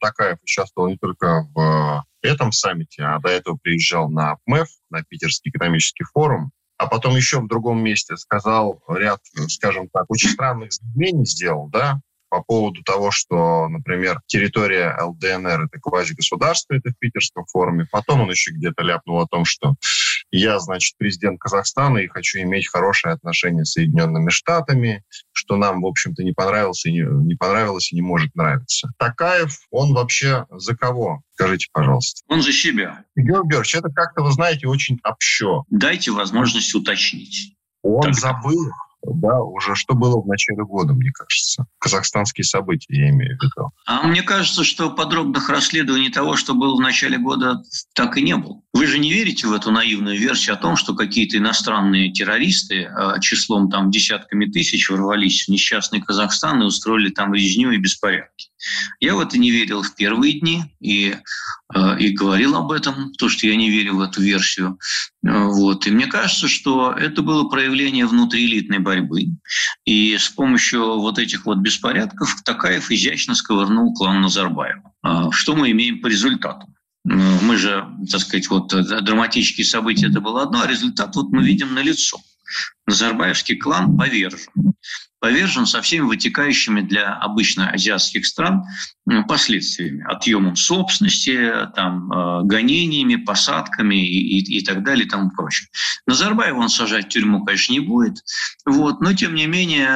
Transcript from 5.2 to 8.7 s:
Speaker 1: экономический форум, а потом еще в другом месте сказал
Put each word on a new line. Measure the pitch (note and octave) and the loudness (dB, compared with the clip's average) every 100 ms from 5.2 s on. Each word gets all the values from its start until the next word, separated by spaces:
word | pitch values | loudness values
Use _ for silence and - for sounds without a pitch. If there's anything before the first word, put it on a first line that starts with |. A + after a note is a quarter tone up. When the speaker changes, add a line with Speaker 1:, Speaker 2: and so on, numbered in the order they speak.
| E2 - - | -6 -4 -6
Speaker 1:
экономический | - E2+ E2 D#2+ - | -4 0 0 0 -4
форум, | - - D3+ G#2+ D2 - _ _ | -6 0 0 0 -4 -12 _ _
а | - | -4
потом | A2+ B2+ | -2 0
еще | B2+ B2+ C3+ | 2 2 0
в | A2 | -2
другом | A2+ A#2 A2+ | -2 -2 0
месте | A2 G#2 - E2+ | 0 -2 -4 -10
сказал | - G#2 G#2+ A2 G#2+ | -6 -4 0 0 0